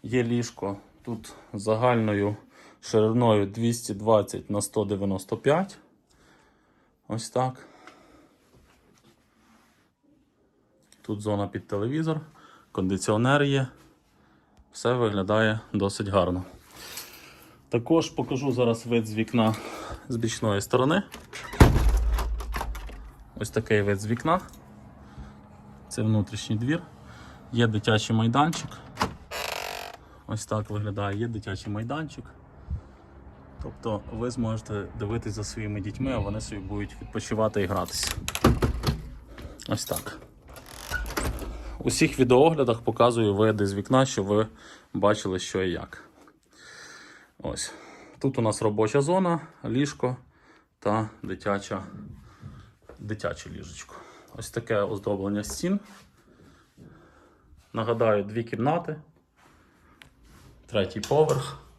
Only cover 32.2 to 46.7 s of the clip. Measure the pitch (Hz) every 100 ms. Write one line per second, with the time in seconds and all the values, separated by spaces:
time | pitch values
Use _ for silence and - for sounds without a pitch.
32.2 | - - - - - - - - - -
33.2 | - - - - - - 117 104 - 113
34.2 | 123 123 113 110 - 104 92 - 104 113
35.2 | 113 104 101 - 107 104 98 110 135 120
36.2 | 101 107 - 101 95 104 101 - - 110
37.2 | - 110 110 107 92 98 90 - - -
38.2 | - - - - - - - - - -
39.2 | - - - - - 113 - - - -
40.2 | - - - - - - - 1077 - -
41.2 | - - - - - - 123 - 160 -
42.2 | 127 123 156 160 123 113 - 113 117 117
43.2 | 107 101 110 107 98 98 98 131 131 -
44.2 | 98 104 110 - - - _ - 101 107
45.2 | 101 92 - - 95 82 - - - -
46.2 | - _ _ - -